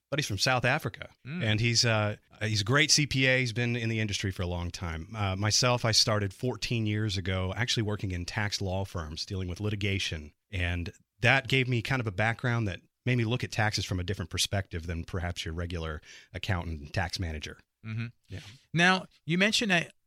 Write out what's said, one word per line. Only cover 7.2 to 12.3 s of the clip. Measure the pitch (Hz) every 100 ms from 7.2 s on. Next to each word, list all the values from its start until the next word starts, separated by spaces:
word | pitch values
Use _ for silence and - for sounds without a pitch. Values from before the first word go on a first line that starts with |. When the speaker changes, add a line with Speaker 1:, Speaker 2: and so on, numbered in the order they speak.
| 90 92 92 95
Speaker 1:
actually | 120 -
working | 104 104 101
in | 90
tax | 87 - 104 -
law | 98 95
firms, | 95 92 78 78
dealing | - 95 92
with | 85
litigation. | 104 101 104 98 - 80 76 _ _
And | 95 87 87 85 - _ _
that | 120 135 110
gave | 131 123
me | 123
kind | - -
of | 110
a |
background | 90 110